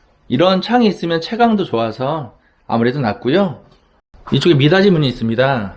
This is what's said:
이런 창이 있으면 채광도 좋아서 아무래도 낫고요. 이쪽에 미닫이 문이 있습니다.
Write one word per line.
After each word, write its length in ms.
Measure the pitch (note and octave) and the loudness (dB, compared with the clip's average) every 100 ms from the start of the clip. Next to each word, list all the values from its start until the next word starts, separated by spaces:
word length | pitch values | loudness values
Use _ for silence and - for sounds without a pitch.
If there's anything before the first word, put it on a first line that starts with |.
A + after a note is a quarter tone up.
| _ _ - | _ _ -4
이런 340 | B2+ F#3 F#3 | 0 2 2
창이 260 | F#3 B3 G#3+ | 0 2 2
있으면 340 | E3+ E3+ E3 | 0 -2 -4
채광도 440 | E3 A3+ A#3 G#3 | -4 0 2 2
좋아서 720 | E3 A2+ A2+ G#2+ C3 D#3+ A#2 - _ _ - | -2 -2 -4 -4 -4 -4 -8 -16 _ _ -4
아무래도 340 | A#2 A#2+ C#3+ | 0 0 0
낫고요. 640 | A2+ G2+ B2 F3 F#3+ A#2 - _ _ _ _ - - | -4 -2 0 0 0 -4 -16 _ _ _ _ -20 -4
이쪽에 220 | C3+ F3 | 0 2
미닫이 360 | C#3 D3 F#3 G3+ | 4 4 4 4
문이 180 | E3 C3+ | 2 0
있습니다. 680 | B2 A2+ A2+ C3+ B2+ G2 | -2 -4 0 0 -2 -6